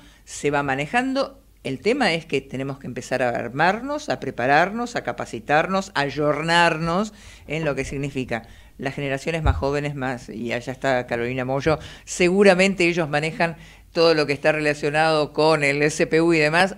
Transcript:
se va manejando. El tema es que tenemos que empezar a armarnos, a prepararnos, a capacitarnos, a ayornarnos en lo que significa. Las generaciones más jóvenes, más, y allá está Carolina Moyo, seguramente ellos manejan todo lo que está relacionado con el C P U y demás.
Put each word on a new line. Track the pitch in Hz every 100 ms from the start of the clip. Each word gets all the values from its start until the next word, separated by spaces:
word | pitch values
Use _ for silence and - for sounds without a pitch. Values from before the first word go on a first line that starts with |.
| - -
se | - - 147
va | 143
manejando. | 143 135 147 240 262 269 - - _ _
El | - 131
tema | 202 208 202
es | 165 -
que | 139
tenemos | 135 131 135 135
que | 127
empezar | 123 - 127
a | 123
armarnos, | 117 117 131 170 214 269 294 294
a | 127
prepararnos, | 135 113 123 147 185 226 240
a | 143
capacitarnos, | 123 120 123 117 113 147 165 190 190 135
a |
ayornarnos | 143 135 147 143 165 170 170 160 165 175 214 - - - -
en | 156
lo | 156
que | 135
significa. | 131 143 139 135 123 113 - - - -
Las | 135
generaciones | 139 143 135 - 165
más | 160 -
jóvenes, | 139 143 143 143
más, | 127 123 -
y | 107 120
allá | 117 127
está | 123 135 127 123
Carolina | 120 120 131
Moyo, | 127 139 156 147 - -
seguramente | - - 180 190 202 180 196 185 170
ellos | 175 147
manejan | 147 160 160 170 165 - - -
todo | 170 165
lo | 156 143
que |
está | 139 156
relacionado | 151 151 147 151 151 160 156 143
con | - 156 156
el | 143 143 151
C | 151 165
P | 160
U | 170
y | 165
demás. | 151 165 185